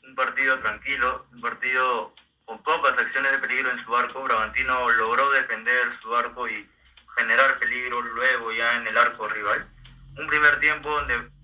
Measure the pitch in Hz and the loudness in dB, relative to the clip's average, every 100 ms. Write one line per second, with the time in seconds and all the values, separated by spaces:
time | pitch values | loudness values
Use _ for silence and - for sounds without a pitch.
0 | 135 131 127 - 117 - 110 - - 113 | -12 -4 -2 0 2 2 0 -6 -6 0
1 | 123 131 - 120 117 113 127 131 127 117 | 0 -2 -10 -8 -8 -4 -2 2 2 0
2 | 107 - _ _ - 110 - 165 135 127 | -4 -14 _ _ -16 -8 0 2 2 2
3 | 120 135 135 135 131 131 127 123 - 123 | 0 0 0 0 0 -2 -2 -4 -2 0
4 | - 131 131 113 107 123 127 127 123 117 | 0 -4 -2 0 0 -2 0 2 4 4
5 | 110 117 139 135 123 110 113 127 117 - | 4 2 4 2 0 -4 0 0 0 -4
6 | 113 117 120 123 117 110 - _ - - | -2 -2 -2 -4 -6 -6 -12 _ -20 -20
7 | - - 117 120 135 - 120 123 123 120 | -8 -2 2 4 4 4 -2 -2 -4 -4
8 | 120 117 127 120 113 113 117 117 113 113 | -6 -2 0 0 -2 -2 0 0 0 2
9 | 120 107 107 107 104 110 - - - - | 2 0 -6 -4 -2 -2 -4 -18 -20 -20
10 | - 139 147 151 151 139 151 151 147 147 | -20 -12 -4 2 4 4 2 0 -2 -2
11 | 135 120 120 - | 0 -4 -6 -18